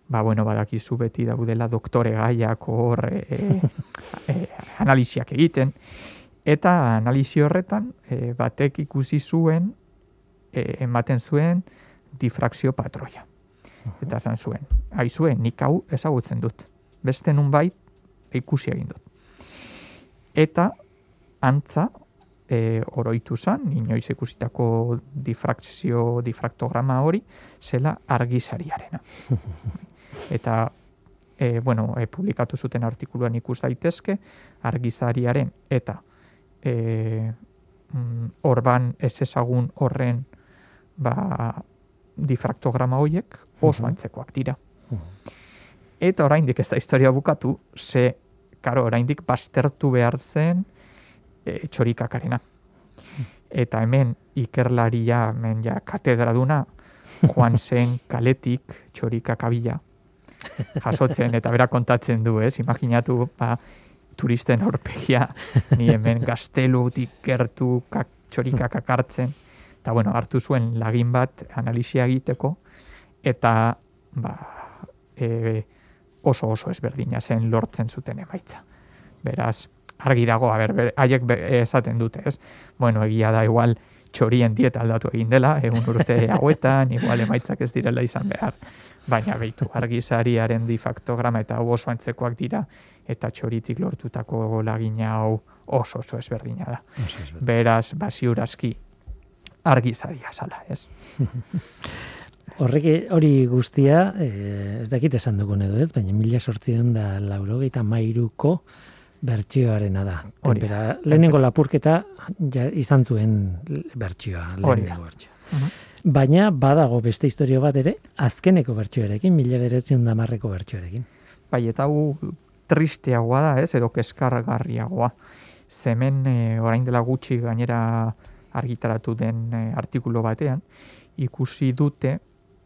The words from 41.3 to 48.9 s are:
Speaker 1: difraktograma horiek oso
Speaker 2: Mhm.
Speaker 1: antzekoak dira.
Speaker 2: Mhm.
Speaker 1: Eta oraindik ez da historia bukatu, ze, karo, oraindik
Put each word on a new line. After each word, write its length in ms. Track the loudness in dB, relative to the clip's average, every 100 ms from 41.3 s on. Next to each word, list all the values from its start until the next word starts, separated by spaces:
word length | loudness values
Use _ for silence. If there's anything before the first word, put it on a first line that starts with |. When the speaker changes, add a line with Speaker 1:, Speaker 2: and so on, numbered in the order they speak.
| -4 -6 -8 -14 _ _ _ _ -6
Speaker 1:
difraktograma 800 | -4 -2 -4 -4 -2 0 0 0
horiek 380 | 0 0 -4 -16 _ _
oso 220 | 2 2
Speaker 2:
Mhm. 60 | -2
Speaker 1:
antzekoak 440 | -4 -8 -12 -10
dira. 240 | -6 -6 -6 _ _ -10
Speaker 2:
Mhm. 100 | -10 -10 -18 -20 -20 -20 -20 -20 -20 _ -2
Speaker 1:
Eta 240 | 0 4
oraindik 360 | 4 4 4 0
ez 80 | -2
da 80 | -4
historia 340 | 2 4 6
bukatu, 480 | 4 2 0 -2 -4 _ -20
ze, 400 | -2 2 2 0 _ _ _ -8
karo, 240 | -2 0
oraindik 380 | 2